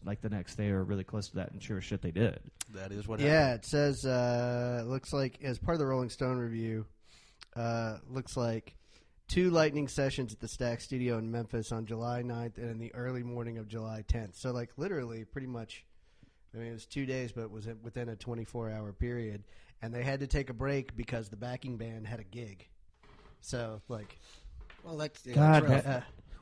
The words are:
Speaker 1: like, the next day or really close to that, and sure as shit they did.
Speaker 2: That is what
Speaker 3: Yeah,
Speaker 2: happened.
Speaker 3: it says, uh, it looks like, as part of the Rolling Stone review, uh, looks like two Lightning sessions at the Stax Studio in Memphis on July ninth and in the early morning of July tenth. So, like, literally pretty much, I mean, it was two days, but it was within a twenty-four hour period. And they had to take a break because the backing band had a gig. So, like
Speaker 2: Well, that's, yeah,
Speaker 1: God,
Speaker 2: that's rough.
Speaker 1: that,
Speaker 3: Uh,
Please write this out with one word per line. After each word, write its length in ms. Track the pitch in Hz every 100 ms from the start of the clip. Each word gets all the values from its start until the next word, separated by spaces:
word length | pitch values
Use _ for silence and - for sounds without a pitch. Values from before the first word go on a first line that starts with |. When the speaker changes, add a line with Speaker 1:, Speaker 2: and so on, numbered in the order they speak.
| -
Speaker 1:
like, 160 | 104
the 80 | 110
next 260 | 101 90 -
day 140 | 104
or 120 | 98
really 200 | 92 101
close 240 | 92 110 101
to 80 | -
that, 160 | 90
and 100 | 98
sure 140 | - 101
as 80 |
shit 160 | - 101
they 120 | 87
did. 280 | 82 110 - - - -
Speaker 2:
That 180 | 101 95
is 160 | 101 101
what 140 | 110
Speaker 3:
Yeah, 200 | 143 156 139
Speaker 2:
happened. 160 | 117
Speaker 3:
it 20 | -
says, 400 | 147 147 131 131
uh, 720 | 123 123 120 123 120 123 120
it 40 | 117
looks 240 | 131 -
like, 280 | 143 131 -
as 140 | 139 123
part 160 | -
of 60 | 165
the 60 | 139
Rolling 220 | 131 123
Stone 300 | - 127 127
review, 480 | 117 113 113 110 107 - - - - - - 120
uh, 420 | 117 117 113 107 -
looks 300 | 131 123 -
like 360 | 117 113 - - - - _ - -
two 220 | 180 180
Lightning 400 | 165 156 147 139
sessions 460 | - 135 135 123
at 60 | 107
the 60 | 113
Stax 360 | - 123 117
Studio 340 | - 131 123 113
in 140 | 113
Memphis 420 | 117 113 120 110
on 140 | 113 110
July 340 | 113 117 123
ninth 380 | 120 120 120 110
and 120 | 117
in 80 | 113
the 160 | 117
early 280 | - 123 127
morning 340 | 120 120 117 113
of 100 | 107
July 380 | 113 110 110 104
tenth. 300 | 120 107 -
So, 160 | 131
like, 160 | 123 120 -
literally 480 | 175 170 120 113
pretty 220 | 110 143 127
much, 360 | 120 110 - - - - - - _ -
I 40 | 113
mean, 80 | 117
it 40 |
was 100 | 117
two 220 | - 147 135
days, 260 | 131 120
but 80 | 117
it 60 | 110
was 160 | 107 107 110
within 280 | 117 123 120
a 60 | 110
twenty-four 540 | - 117 113 123 113
hour 220 | 110 107
period. 520 | 98 120 120 113 104 104 - - -
And 140 | 113
they 80 | 120
had 180 | 127 139
to 60 | 139
take 240 | 151 135
a 20 |
break 420 | 117 135 139 135
because 360 | 113 113 117 104
the 60 | 104
backing 400 | 120 127 135 117
band 280 | 113 113 107
had 140 | 117
a 40 |
gig. 440 | 107 117 113 92 - - - - - - - -
So, 400 | - 127 117 110 -
like 300 | 117 104 - - - - - - -
Speaker 2:
Well, 140 | 175 156
that's, 260 | 151 -
yeah, 100 | 127 123
Speaker 1:
God, 260 | 156 151
Speaker 2:
that's 80 | 151
rough. 120 | 135
Speaker 1:
that, 180 | 139 127
Speaker 3:
Uh, 180 | - - - -